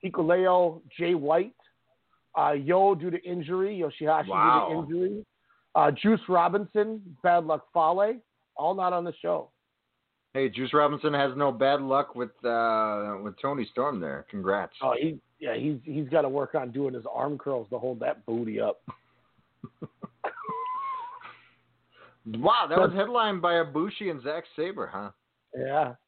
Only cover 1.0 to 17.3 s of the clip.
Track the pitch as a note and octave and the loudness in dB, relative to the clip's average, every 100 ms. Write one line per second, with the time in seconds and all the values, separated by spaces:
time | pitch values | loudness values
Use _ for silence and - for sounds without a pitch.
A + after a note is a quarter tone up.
1 | E3+ F3 C#3+ E3 G#3 _ _ _ _ _ | 0 0 4 2 2 _ _ _ _ _
2 | _ _ _ D#3 D3 D3 C#3 F3+ G3 F#3 | _ _ _ 0 2 2 2 4 6 4
3 | F3 F3 F3+ F3+ D3+ F#3 G3 G3+ D#3 - | -2 -6 -6 -8 -4 -2 -2 -2 -6 -2
4 | D3+ D#3 F#3 F#3+ A3 B3 F#3+ D#3+ D3 E3+ | 0 0 2 4 6 6 4 -2 -4 -2
5 | F#3 G#3 G#3+ _ _ _ _ D#3+ D3 C#3 | -2 -4 -12 _ _ _ _ 2 4 4
6 | G3+ A3 - F3+ E3+ G3 G3+ G#3 G#3+ A3 | 2 2 2 2 4 0 -2 -2 -2 -4
7 | F#3+ C#3 F3+ F3 D#3+ D3+ - E3+ D#3+ F3+ | -12 -2 4 4 2 -4 -2 2 4 4
8 | G#3 B3 _ _ _ - D3+ F#3+ F3+ F3+ | 2 0 _ _ _ -4 -2 0 0 0
9 | F3 D3+ E3+ E3+ - _ _ _ _ _ | -4 -6 -2 -2 -4 _ _ _ _ _
10 | _ _ _ C3+ C3+ G#2 B2+ D3+ D3 C#3+ | _ _ _ -2 -2 -2 0 4 4 2
11 | D3+ C#3+ C#3 B2+ C#3+ A#2+ C3+ C#3+ C3+ C3+ | 0 2 0 2 0 2 2 2 2 0
12 | C#3 A#2+ A#2+ _ A#2+ A#2 A#2 A2 G#2+ G#2 | 0 -6 -8 _ -2 0 2 2 0 -2
13 | G#2 G2+ G#2 G2+ C#3 C#3 A2 - C#3 A#2+ | -4 -6 -8 -6 -4 -4 -4 -2 -2 -2
14 | D#2 C#2 - G2+ F#2 G2+ F2 - C3 A#2+ | -6 -8 -10 -6 0 0 -2 -4 -2 0
15 | D#3 D3+ _ _ C#3+ A2+ C#3 C#3 D3+ D3 | -2 -4 _ _ -6 -4 -2 -4 -6 -6
16 | C#3 D#3 C#3 C#3 C3 D#3 B2+ A#2+ C#3 B2 | 0 2 2 0 -2 -4 -4 -4 -4 -4
17 | G#2+ B2 C3+ | -8 -4 -4